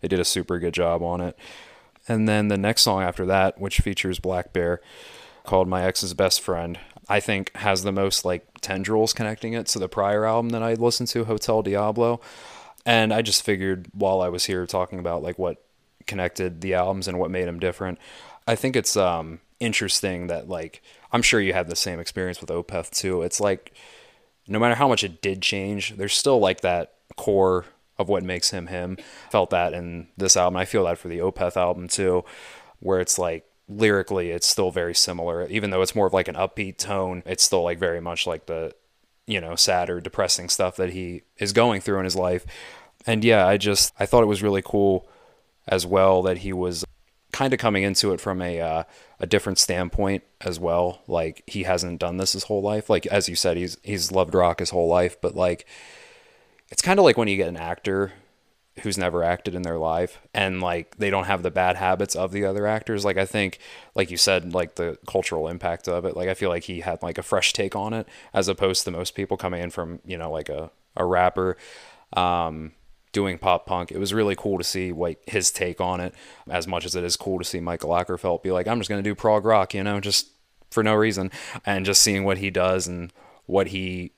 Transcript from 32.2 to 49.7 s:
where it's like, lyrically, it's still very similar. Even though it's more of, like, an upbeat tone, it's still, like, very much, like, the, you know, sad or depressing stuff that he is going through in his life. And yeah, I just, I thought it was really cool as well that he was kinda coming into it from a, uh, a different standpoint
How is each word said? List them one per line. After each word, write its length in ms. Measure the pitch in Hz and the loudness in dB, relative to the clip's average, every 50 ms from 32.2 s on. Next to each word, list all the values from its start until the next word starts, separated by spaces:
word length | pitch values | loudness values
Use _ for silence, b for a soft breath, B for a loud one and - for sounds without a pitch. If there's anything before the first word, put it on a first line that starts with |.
| 87 B B B B B B B B B B B | -2 B B B B B B B B B B B
where 200 | - 92 95 92 | -2 0 0 0
it's 200 | 90 - - - | 2 0 -2 -2
like, 260 | 90 85 82 82 _ _ _ _ _ | -2 -4 -4 -6 _ _ _ _ _
lyrically, 640 | - 101 104 113 107 101 98 95 - 101 95 87 85 | -16 -2 2 4 4 4 4 2 0 -2 -2 -2 -2
it's 160 | 85 87 - | -4 0 0
still 240 | - - - 98 92 | 0 2 2 0 0
very 240 | 90 95 85 87 87 | 0 -2 -4 0 2
similar. 500 | - - - 90 87 85 87 82 85 90 | 0 0 0 0 -4 -4 -4 -2 -4 -4
Even 220 | - 95 110 104 101 | -4 -4 -4 -2 0
though 140 | 95 92 95 | 0 0 0
it's 100 | - - | 0 2
more 140 | 110 101 | 2 2
of, 60 | 92 95 | 4 4
like, 140 | 95 92 | 2 0
an 80 | - 82 | 0 -2
upbeat 420 | 78 95 98 - - 104 95 95 | -2 -4 -2 -2 -6 -8 -8 -6
tone, 440 | - - - 101 98 95 92 90 90 - | -8 -6 -4 -2 -2 -2 -4 -4 -8 -8
it's 180 | 85 92 - - | -8 0 2 2
still, 180 | - - 92 | 4 4 2
like, 160 | 85 87 87 | 2 0 0
very 240 | 82 95 87 85 85 | 0 -2 -2 -2 -2
much, 240 | 85 87 85 - - | -6 -6 -6 -4 -4
like, 220 | 90 82 80 _ | -4 -4 -6 _
the, 260 | - 82 80 80 80 - _ _ _ _ _ _ _ _ _ _ | -8 -6 -6 -6 -8 -10 _ _ _ _ _ _ _ _ _ _
you 120 | - 107 95 | -6 -4 -4
know, 160 | 82 82 85 | -4 -4 0
sad 360 | 85 - - 92 90 87 85 | 0 2 4 4 2 2 0
or 100 | 90 87 | -4 -6
depressing 480 | 85 92 - - 98 87 - - 87 87 | -6 -8 -2 -2 0 0 0 -2 -2 -4
stuff 260 | - - 95 92 - | 0 0 0 -2 0
that 140 | - 92 90 | -2 -4 -4
he 300 | 90 95 92 87 87 80 _ _ _ | -4 -6 -8 -8 -10 -12 _ _ _
is 160 | - 104 101 98 | -6 -6 0 4
going 260 | 113 117 120 110 98 | 4 4 4 2 0
through 200 | - - 101 98 | 0 -2 0 0
in 60 | 92 | 0
his 100 | 92 90 | -2 0
life. 320 | 95 90 90 90 90 - B B B B B B B B B B _ - | 0 0 0 0 -2 -4 B B B B B B B B B B _ -2
And 180 | - 113 110 107 | -2 0 2 6
yeah, 220 | 117 113 104 92 | 6 6 8 8
I 120 | 92 101 | 6 6
just, 360 | 101 95 104 101 95 - - _ - | 4 4 2 4 4 2 0 _ -4
I 80 | 101 | -2
thought 160 | - - 123 117 | 4 6 6 6
it 40 | |
was 140 | 104 104 92 | 6 2 0
really 220 | 101 104 98 98 95 | 0 0 0 0 -2
cool 440 | - - 104 101 98 95 92 - b b b b b b b b b b _ _ | 0 2 4 4 6 4 2 0 b b b b b b b b b b _ _
as 180 | - 101 92 85 | -2 -2 -2 0
well 380 | 87 95 95 95 95 95 92 92 | 2 4 6 6 6 6 6 4
that 160 | 92 92 90 | 2 -2 -2
he 120 | 92 98 | -4 -6
was 320 | 92 90 90 90 87 80 85 - - _ _ _ _ _ _ _ | -4 -2 -4 -4 -4 -6 -8 -10 -12 _ _ _ _ _ _ _
kinda 260 | - - 135 135 131 | -4 -2 0 0 0
coming 260 | - - 113 101 95 98 | 2 2 2 2 4 2
into 280 | 101 95 - - 101 | 2 2 2 2 2
it 80 | 92 82 | 0 0
from 220 | - 101 95 92 | -2 -4 -4 -2
a, 180 | 90 87 87 85 | -2 -4 -2 -2
uh, 240 | 82 82 80 80 80 B B B B B B B | -2 -2 -2 -2 -4 B B B B B B B
a 80 | 90 | -2
different 320 | 87 107 101 - 101 95 - | 0 0 0 2 0 0 0
standpoint 640 | - - | 0 2